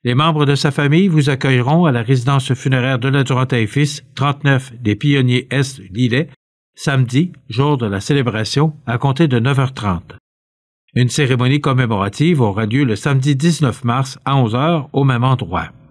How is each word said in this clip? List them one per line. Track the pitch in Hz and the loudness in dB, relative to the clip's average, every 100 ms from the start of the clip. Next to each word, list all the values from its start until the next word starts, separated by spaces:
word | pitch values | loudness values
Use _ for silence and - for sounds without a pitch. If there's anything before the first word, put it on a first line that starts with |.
Les | 120 | 0
membres | 123 156 151 143 | 0 2 2 2
de | |
sa | 143 151 | 2 0
famille | 139 143 160 202 | 0 2 2 4
vous | 156 143 | 2 2
accueilleront | 135 139 127 120 160 170 | 0 0 0 2 2 2
à | |
la | 120 | 0
résidence | 113 135 120 139 131 | 0 0 2 0 0
funéraire | 127 139 131 127 127 | -4 0 0 0 -2
de | 139 | 0
la | 139 | 0
Durantaye | 120 127 127 120 110 | 0 0 0 0 0
Fils, | 139 143 - - | 0 -2 -4 -14
trente-neuf | - 139 139 143 135 131 117 | -4 -2 0 2 0 -2 -4
des | 113 104 | -2 0
Pionniers | 147 143 127 123 - | 0 2 2 0 0
Est, | 131 135 - - | -2 -2 -6 -12
Lillet, | 95 123 123 170 - _ _ _ - | -2 0 0 -2 -10 _ _ _ -8
samedi, | - 135 117 127 175 - - | -2 0 2 0 -2 -6 -8
jour | 113 143 143 | -2 0 0
de | 110 | -2
la | 98 | -4
célébration, | - 143 120 107 107 139 156 - - | -2 0 0 -2 -2 0 0 -2 -6
à | 120 | -2
compter | 139 135 165 | -2 0 2
de | 123 | 2
neuf | 123 139 | 0 0
heures | 131 | -2
trente. | - 107 87 - - _ _ _ _ _ _ _ | -2 -4 -4 -8 -20 _ _ _ _ _ _ _
Une | - 123 | -2 0
cérémonie | - 135 127 123 147 | 0 0 2 2 0
commémorative | 143 127 120 104 98 - 156 160 | 0 0 0 -2 -2 0 0 2
aura | 110 98 110 | 2 0 -2
lieu | 127 | 0
le | 139 104 | 0 0
samedi | 151 135 135 139 | 0 0 2 2
dix-neuf | 170 160 139 107 | 0 2 0 0
mars | 120 123 135 - - | -2 -2 -2 -6 -2
à | 139 | 0
onze | 117 | 2
heures | 120 151 165 131 | 0 0 -2 -2
au | - | 0
même | 139 120 | 0 2
endroit. | 127 127 87 87 - - - | 0 0 -2 -6 -6 -14 -20